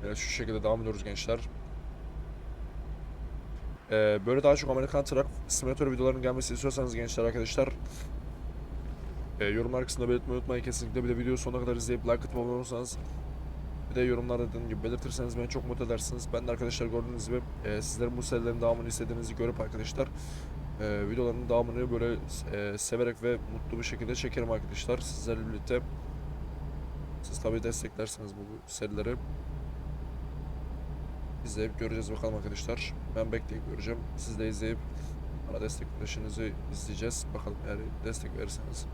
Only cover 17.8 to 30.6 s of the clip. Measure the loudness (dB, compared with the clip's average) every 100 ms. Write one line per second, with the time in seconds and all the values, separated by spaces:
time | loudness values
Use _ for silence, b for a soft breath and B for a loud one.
17.8 | 0 0 0 0 0 2 2 4 4 4
18.8 | 0 -2 -2 -2 -2 0 0 2 -2 -2
19.8 | -2 0 0 B B B B -6 -4 -2
20.8 | 0 2 2 2 2 2 4 4 6 2
21.8 | 2 2 2 2 -2 -4 -2 -2 0 -2
22.8 | 0 4 4 4 2 2 0 -4 -2 -2
23.8 | -2 -2 -2 0 0 0 2 0 0 -4
24.8 | 0 0 0 -4 0 0 0 -4 2 2
25.8 | 2 -6 -6 -6 -4 -4 -4 -4 -4 -4
26.8 | -4 -4 -4 -4 -4 0 2 2 2 0
27.8 | -4 -4 -4 -4 -8 -8 -10 -10 -10 -6
28.8 | -4 0 0 -2 -4 -6 -4 -4 -4 -6
29.8 | -4 -4 -4 -6 -6 -6 -4 -4